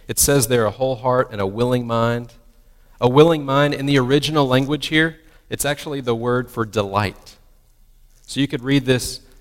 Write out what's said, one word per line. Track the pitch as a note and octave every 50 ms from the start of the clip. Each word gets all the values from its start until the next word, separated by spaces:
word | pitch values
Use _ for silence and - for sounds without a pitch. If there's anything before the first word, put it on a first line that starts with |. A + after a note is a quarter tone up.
| - -
It | A#2+ -
says | - - C#3+ C#3+ A#2+ B2
there, | B2+ A#2+ A2
"A | G#2
whole | G#2 - C3 C3 C3 A2
heart | B2 B2+ B2 B2+ C3 B2+
and | A#2 G2+
a | G2 G2
willing | G2+ A2+ A#2+ B2 B2+ B2 A#2+ A#2
mind." | A#2 A#2 A#2 A#2 A#2 A#2+ A#2+ A#2 - - _ _ _ _ _ _ _ _ _ _ - -
A | A#2 B2+
willing | B2+ C#3+ D#3 E3+ E3 D3+ C#3+
mind, | C#3 C3+ C#3+ C#3+ C#3+ C#3+
in | C#3 C3+
the | C#3+ C#3+ C3+
original | B2 B2 C#3 D3+ D3+ D3 D#3 D3+ C#3
language | B2+ B2+ C3 C#3 C3+ D3+ D3 - -
here, | D#3 D#3 D#3+ E3 D#3+ - _ - _ _ _ -
it's | - - -
actually | C#3+ D3 - - D#3+ C#3+ C#3
the | B2+ A#2+ A#2
word | A2+ A#2 B2 B2 B2+ B2+ B2+
for | - A#2+ A2+
delight. | G#2+ G2 A2 G2+ G2 G2 G2+ G#2 F#2 - - - - - _ _ _ _ _ _ _ _ _ _ _ _ _ _ _ _ _ _
So | - - B2+
you | C#3 -
could | D3+ C3 A#2
read | C3+ C#3 C#3+ B2
this, | C3 B2+ B2 - - - - - - - -